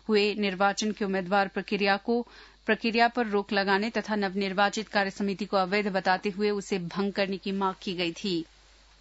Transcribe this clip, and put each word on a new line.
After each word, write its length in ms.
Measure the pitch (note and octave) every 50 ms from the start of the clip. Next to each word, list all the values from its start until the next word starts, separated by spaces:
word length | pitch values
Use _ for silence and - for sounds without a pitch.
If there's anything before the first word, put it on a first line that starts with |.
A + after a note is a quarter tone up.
| - -
हुए 260 | G#3+ G3+ G3+ G#3 G3
निर्वाचन 560 | G#3+ G3+ G3 F#3 F3+ G3 G3+ G3 - G#3+ G#3+
के 120 | G3+ - G#3+
उम्मीदवार 440 | F#3+ F#3+ F3+ E3+ F3 G#3 G3+ G3 F#3
प्रक्रिया 480 | - G3 F#3 - G#3+ G3 G3+ G3 G3 G3+
को, 220 | - B3 A#3 A#3+ A#3 - - - - - - _ _
प्रक्रिया 420 | - G#3+ - - A3+ G#3 A#3 A#3 A#3
पर 180 | - B3 A#3+
रोक 260 | G#3 G3+ G3+ G3 -
लगाने 380 | G#3+ G3 G3 G3+ G3 G3 G#3+ A#3
तथा 260 | - G#3+ G#3 G#3 G#3+
नवनिर्वाचित 720 | G#3 G3 F#3+ F#3 G3+ G3 F#3+ F#3+ G3 G3+ G3+ - A3 G3+ -
कार्य 220 | - G#3 G3 G3
समिति 340 | - - G3+ G3 G3 - G#3+
को 120 | - G#3
अवैध 320 | G3 F#3 F3+ G3+ G#3 G3+ G#3
बताते 400 | F#3 F#3+ - F#3+ F#3 F#3 - G#3
हुए 200 | F#3 G3 G#3 G#3
उसे 260 | G#3 G3+ F#3+ - G#3 F#3 F3 E3
भंग 240 | - G3 G3 G3+
करने 240 | F#3 G#3 G3 F#3+ G3
की 160 | F#3 - G3 G3
मांग 200 | G3 G3 F#3+ F#3+ -
की 120 | - G#3 F3
गई 180 | E3+ F3 E3+ E3
थी। 300 | - - G3+ F3 E3 E3 - _ _ - - - _ _ _ - -